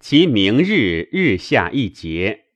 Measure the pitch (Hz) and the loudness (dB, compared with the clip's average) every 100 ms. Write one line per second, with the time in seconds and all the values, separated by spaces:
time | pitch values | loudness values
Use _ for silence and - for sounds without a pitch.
0 | - 143 175 113 95 117 185 214 104 82 | 2 4 4 2 2 2 0 0 0 -2
1 | 85 190 180 92 - 135 85 139 113 - | -4 -2 0 -2 0 0 0 -2 -6 -8
2 | 82 80 95 110 _ | -10 -6 -6 -6 _